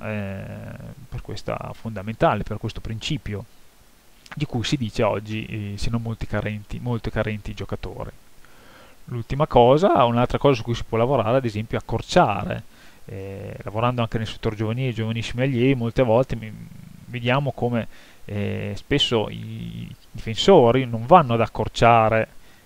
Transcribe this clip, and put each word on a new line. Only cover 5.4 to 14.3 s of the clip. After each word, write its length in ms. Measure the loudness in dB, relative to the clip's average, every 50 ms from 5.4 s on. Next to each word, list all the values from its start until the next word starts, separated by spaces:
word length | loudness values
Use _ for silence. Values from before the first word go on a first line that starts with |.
| -8
eh, 320 | -8 -8 -8 -8 -8 -4
siano 220 | -2 -2 0 0 -2
molti 260 | -2 -4 -6 -6 -6
carenti, 540 | -4 -2 -2 -2 -4 -6 -8 -10 -10 -10 -8
molto 300 | -4 -4 -4 -4 -4 -4
carenti 420 | -2 -2 -2 -2 -4 -6 -8 -10
i 40 | -10
giocatori. 540 | -10 -8 -8 -8 -8 -8 -8 -10 -10 -12 -12 -14 -16 -20 -20 -20 -20 -20 -20 -20 -20 -20 -20 -20 -20 -20 -20 -20 -18 -14
L'ultima 420 | -10 -8 -8 -6 -4 -2 -2 2
cosa, 560 | 6 8 8 8 8 8 6 6 4 4 4 4
un'altra 320 | 4 4 2 2 2 2
cosa 180 | 2 4 4 2
su 80 | 2 0
cui 120 | -4 -6
si 80 | -6 -4
può 140 | -2 0
lavorare, 400 | 0 2 2 2 2 2 2 2
ad 80 | 2 0
esempio, 320 | -2 -4 -6 -6 -4 -6
è 40 | -6
accorciare, 840 | -4 -4 -4 -4 -2 2 4 4 4 4 2 -2 -4 -6 -6 -8 -10 -14 -18 -20 -20 -20 -20 -18 -16
eh, 500 | -14 -12 -12 -12 -10 -10 -10 -12 -12 -12 -12 -12
lavorando 380 | -8 -4 -2 0 0 0 0
anche 160 | -2 -2 -2
nel 100 | -4 -4
settore 280 | -6